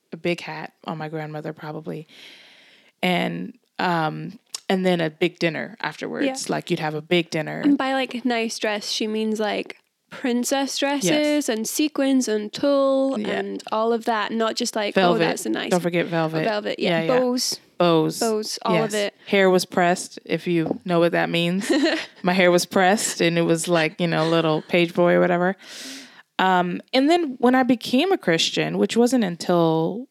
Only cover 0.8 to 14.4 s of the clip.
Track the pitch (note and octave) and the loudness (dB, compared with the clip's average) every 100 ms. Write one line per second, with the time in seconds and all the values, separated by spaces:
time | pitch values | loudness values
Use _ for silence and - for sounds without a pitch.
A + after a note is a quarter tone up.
0.8 | - D#3+ D#3 D#3 D3+ D3+ D#3 D#3+ D#3 D#3 | -10 -8 -8 -8 -8 -10 -10 -10 -12 -12
1.8 | D#3+ D#3+ D#3 - - - - - _ _ | -10 -12 -14 -20 -20 -20 -20 -20 _ _
2.8 | _ _ F3+ F3 F3+ E3+ F3+ - _ - | _ _ -2 -2 -2 -6 -10 -14 _ -4
3.8 | F#3 E3+ D#3 D#3 D#3 F#3+ _ - - F#3+ | -2 0 -2 -4 -12 -14 _ -14 -4 0
4.8 | F#3 F3 D#3+ D#3 F3 E3 E3+ D3 C#3+ G#3+ | 2 0 -2 -2 -2 0 -4 -4 -8 -8
5.8 | D#3 D#3 - - C4+ C4 - D#3+ - E3 | -8 -8 -10 -4 -4 -4 -6 -6 -4 -4
6.8 | D#3+ D3+ D#3 F3 E3+ E3 D3+ D3+ D4 C#4+ | -4 -6 -2 -2 0 -4 -6 -2 0 2
7.8 | C4 C4+ B3+ B3 B3 A#3 A3+ - A3 G#3 | 0 -2 -4 -4 -4 -2 -4 -4 -4 -4
8.8 | - - A3 G#3+ A3 G#3+ G#3+ G3 - - | -6 -6 -4 -2 -2 -2 -2 -4 -8 -14
9.8 | _ _ _ - C4 A#3+ A#3+ C4+ C4+ - | _ _ _ -8 -2 -2 0 -2 -2 -2
10.8 | C#4 C#4+ F#3 D4+ D4+ D4 C#4+ A3 A3 - | -2 0 0 2 2 0 0 -4 -4 -2
11.8 | D4+ - C4+ C4+ A#3+ G#3+ G#3 - C#4+ C#4 | -2 0 2 2 2 -2 -4 -2 0 2
12.8 | C4+ C4+ C4+ C4 G#3 G3+ G3+ G3 - G#3+ | 2 2 0 -2 -4 -4 -4 -8 -6 -2
13.8 | A3+ A#3 A3+ A3 G#3 A3+ | 0 0 0 -2 -2 -2